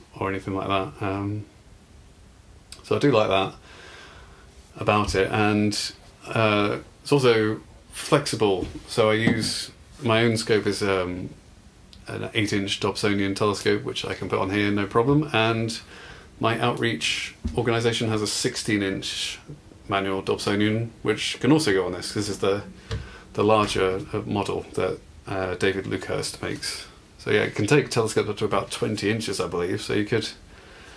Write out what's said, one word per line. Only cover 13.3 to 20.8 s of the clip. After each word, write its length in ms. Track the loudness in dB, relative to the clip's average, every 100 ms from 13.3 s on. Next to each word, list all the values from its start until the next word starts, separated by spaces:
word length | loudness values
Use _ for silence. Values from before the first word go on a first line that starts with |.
| 0
telescope, 480 | 0 0 0 0
which 220 | -2 -8 -6
I 80 |
can 160 | -6 -4
put 80 | -2
on 140 | 0
here, 200 | 0 2
no 140 | 0 0
problem. 440 | 2 4 2 2
And 460 | 2 2 0 -2 -6 -12 -20 -20 -20 -16 -2
my 200 | -2 0
outreach 760 | 0 0 -2 -2 -2 -4 -6 -8 -6 -2
organisation 500 | 0 2 2 0 0
has 120 | 0
a 60 | -2
sixteen 540 | -2 -2 -4 0 0
inch 580 | 0 -2 -6 -6 -6 -8 -14 -18 -20 -16 -4
manual 340 | -2 0 -2
Dobsonian, 640 | -2 -2 0 2 2 0